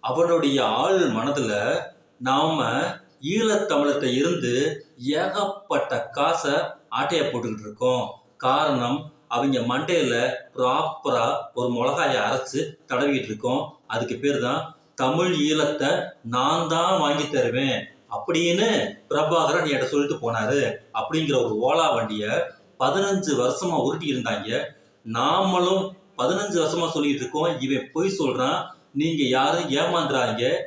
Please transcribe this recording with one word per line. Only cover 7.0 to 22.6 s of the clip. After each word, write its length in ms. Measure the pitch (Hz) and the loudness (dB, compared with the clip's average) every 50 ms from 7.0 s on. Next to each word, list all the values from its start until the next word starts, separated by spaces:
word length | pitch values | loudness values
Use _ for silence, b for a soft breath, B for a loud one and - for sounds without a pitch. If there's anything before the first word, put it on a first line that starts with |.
| 143 - 175 160 143 | -2 0 0 0 0
போட்டுக்கிட்டு 380 | 143 123 120 117 117 107 107 | 0 -2 -4 -4 -4 -6 -8
இருக்கோம். 500 | 107 107 107 - 123 127 127 120 107 - - - _ _ _ | -10 -14 -8 0 0 2 2 2 -2 -4 -8 -16 _ _ _
காரணம், 760 | _ - 127 135 151 156 151 139 127 120 120 135 151 156 - - _ _ _ | _ 0 2 2 2 2 2 0 0 0 0 -2 -4 -6 -10 -18 _ _ _
அவங்க 300 | 120 123 139 139 131 123 | -2 0 2 2 2 2
மண்டையில 720 | 117 120 123 139 156 156 175 165 139 127 117 117 123 - - - - - _ | 2 0 0 -2 0 0 2 2 2 2 2 2 0 0 -2 -4 -10 -12 _
ப்ராப்பரா 800 | - 127 127 131 151 160 156 151 - - 143 123 120 117 120 - - - - - | 0 0 2 2 0 0 -2 -6 -4 -2 0 2 2 2 2 0 -2 -4 -6 -6
ஒரு 140 | 123 123 123 | -2 -2 0
மிளகாயை 480 | 120 120 123 131 - 175 156 143 127 | 0 0 0 0 0 2 0 2 2
அரைச்சு 560 | 127 123 117 123 127 - - 131 135 - 147 - - - | 0 0 0 0 -2 -4 -4 -4 -4 -4 -4 -8 -16 -8
தடவிக்கிட்டு 380 | _ 135 123 143 143 139 127 107 | _ -2 0 2 2 2 0 -2
இருக்கோம். 540 | 107 107 101 - 120 127 143 - - - _ _ | -4 -8 -4 -2 -2 0 0 -2 -6 -12 _ _
அதுக்கு 280 | _ 110 117 117 117 117 | _ -4 -4 -4 -4 -6
பேர் 260 | - 135 143 143 123 | -2 0 0 0 0
தான் 360 | 120 123 139 160 - - - _ _ _ _ | 0 0 -2 -2 -4 -8 -14 _ _ _ _
"தமிழ் 400 | - 135 131 147 160 175 180 175 | -2 -2 0 2 2 2 2 2
ஈழத்தை 720 | 151 143 151 156 156 143 147 147 - 139 143 165 - - - - - _ | 2 2 2 2 2 2 0 0 0 0 0 0 0 -2 -6 -12 -14 _
நான் 460 | 117 120 123 131 143 160 165 170 156 | -4 -2 0 2 2 2 0 0 0
தான் 320 | 160 165 165 185 190 165 | 0 0 2 2 2 2
வாங்கி 280 | 151 143 143 139 127 - | 2 2 0 0 -2 -2
தருவேன்" 580 | 147 135 120 117 113 127 135 135 120 107 107 - - - _ _ | 0 0 0 2 0 0 0 0 -2 -2 -6 -10 -16 -20 _ _
அப்படின்னு 840 | 104 104 - - 175 160 170 170 170 190 220 233 214 - - - - - - - | -10 -8 -4 -2 0 2 2 2 2 2 2 2 2 0 0 -2 -8 -12 -8 -4
பிரபாகரன் 580 | - 147 156 151 170 170 156 - 156 170 160 | -2 0 2 2 2 2 2 2 2 0 0
என்கிட்ட 180 | 151 139 127 127 | 0 0 0 0
சொல்லிட்டு 480 | - 143 147 143 143 135 - 120 117 117 | 0 2 2 2 2 -2 -4 -2 -4 -2
போனாரு 400 | 113 110 107 139 143 131 113 - - - - - | -2 0 0 2 2 2 0 -2 -6 -12 -8 -6
அப்படிங்கிற 500 | 113 - - 160 160 160 143 135 127 120 | -6 -4 -2 -2 -2 0 2 2 2 2
ஒரு 160 | 113 107 107 120 | 2 0 0 2
ஓலா 320 | 127 143 165 165 151 - | 2 2 4 2 2 2
வண்டிய 580 | 113 117 107 107 107 104 107 - 123 127 - - - | 0 -2 -2 -4 -4 -4 -2 -2 -2 -2 -4 -8 -18